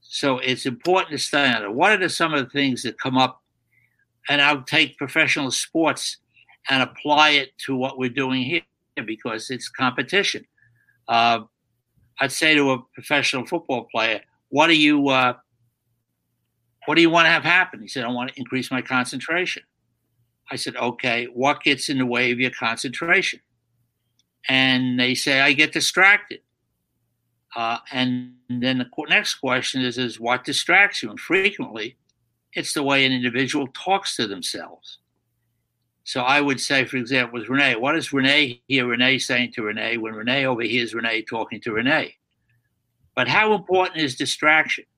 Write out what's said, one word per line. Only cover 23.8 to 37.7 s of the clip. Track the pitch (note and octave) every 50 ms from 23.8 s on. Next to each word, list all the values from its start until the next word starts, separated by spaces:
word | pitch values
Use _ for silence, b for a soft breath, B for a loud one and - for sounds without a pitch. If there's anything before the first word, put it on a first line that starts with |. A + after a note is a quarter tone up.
| _ _ _ _ _ _ _ _ _ _ _ _ - -
And | C3 C3 C3 C3 B2+ B2+ B2+ B2+ B2 B2
they | B2 B2 B2+
say, | B2 - D3 C#3 C3+
"I | C#3 C#3+
get | C#3+ C#3 D#3 D3+
distracted." | - E3 C#3 - - F3+ F#3 G3 G3+ G3 - - - - _ _ _ _ _ _ _ _ _ _ _ _ _ _ _ _ _ _ _ _ _ _ -
Uh, | A#2 A#2 A2+ A#2 A#2 - -
and | C#3 B2+ B2+ B2+ B2 B2 B2 B2 B2 _ _ _
then | B2 B2 A#2+ B2+ C3 B2+
the | B2
qu-, | B2 - - D#3 C#3+
next | F3 G#3 G#3 - -
question | - - C3 B2 B2+ - - - C3+
is, | B2+ B2 A2+
is | A#2+ B2+ A#2 G#2+ -
what | A2+ A#2 B2 B2+ -
distracts | - C#3 - - - F3 F#3+ G3+ G3 - -
you? | - A2+
And | G#2 -
frequently, | - - D#3+ F#3+ F#3+ G#3 G3 - - B2+ A2 A2+ G#2+ A#2+ - _ _ _ _ _ _ _ _ _ _ _
it's | - F3+ D#3 - -
the | D#3
way | C#3+ C#3 C#3 C3+ C3+
an | C3
individual | C3 B2+ B2 B2 A2+ B2+ C3+ B2 - D3 C#3 A#2
talks | _ - - F3+ G3 F#3+ F#3+ - -
to | - A#2+
themselves. | G#2 G2 F#2 E2 - - G2 D#2+ - F2 _ _ - - _ _ _ _ _ _ _ _ _ _ _ _ _ _ _ _ _ _ _ _ _ _
So | - - C3
I | B2 B2+ C#3 D3
would | D3 C#3+ C3+ A#2+
say, | - - C#3+ C3+ B2+
for | - - C3
example, | A#2+ A2+ C3+ C3 B2 A#2 A#2+ A#2+
with | G#2+ G#2+
Renee, | C3 C#3 C#3+ C3+